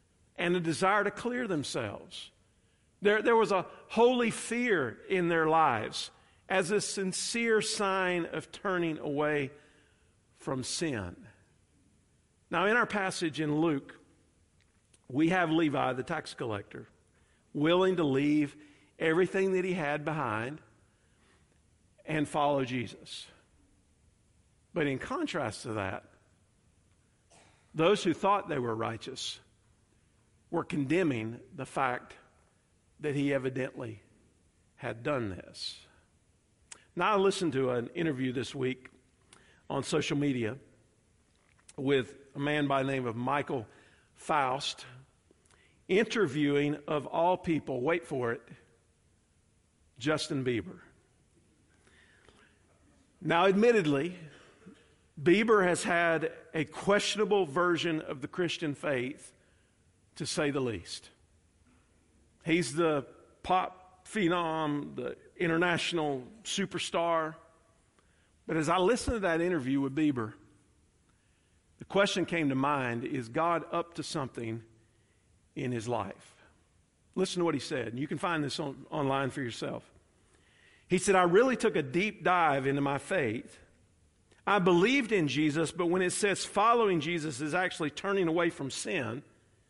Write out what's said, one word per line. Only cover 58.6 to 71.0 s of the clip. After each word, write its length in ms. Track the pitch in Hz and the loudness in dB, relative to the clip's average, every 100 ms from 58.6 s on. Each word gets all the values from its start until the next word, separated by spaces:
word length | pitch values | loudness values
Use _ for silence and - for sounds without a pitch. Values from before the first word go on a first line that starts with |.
| 147 | -6
faith, 600 | 139 - 135 127 - - - _ _ _ _ _ _ _ - | -4 -2 -2 -2 -8 -18 -20 _ _ _ _ _ _ _ -10
to 80 | |
say 260 | 143 - 151 | -6 -2 0
the 100 | 135 | 0
least. 500 | 185 104 - - - _ _ _ _ _ _ _ _ _ _ _ _ _ | -2 -4 -10 -14 -16 _ _ _ _ _ _ _ _ _ _ _ _ _
He's 320 | - 165 147 | 0 2 2
the 300 | 139 170 147 131 - - _ | 0 2 2 -2 -12 -20 _
pop 640 | - 185 - - - - - | -2 0 0 -8 -20 -20 -8
phenom, 920 | 220 170 175 165 160 156 147 147 135 | 0 2 2 0 -2 -2 -2 -4 -8
the 200 | 127 - - - | -8 -10 -14 -4
international 840 | 165 165 180 165 - 170 151 135 123 - | 0 2 2 0 -2 -2 -2 -4 -8 -14
superstar. 920 | - - 190 175 - 180 170 165 156 156 - _ _ _ _ _ _ _ _ _ - | -8 -4 -4 -4 -4 0 2 2 -2 -6 -20 _ _ _ _ _ _ _ _ _ -4
But 100 | 160 | 0
as 140 | 151 | 2
I 80 | 180 | 4
listened 380 | 185 233 - 240 | 4 2 0 -2
to 40 | |
that 220 | 190 165 | 0 2
interview 380 | 175 170 127 139 | 0 0 0 0
with 140 | 139 | 0
Bieber, 380 | 135 156 127 110 - - _ _ _ _ _ | 0 0 0 -4 -10 -20 _ _ _ _ _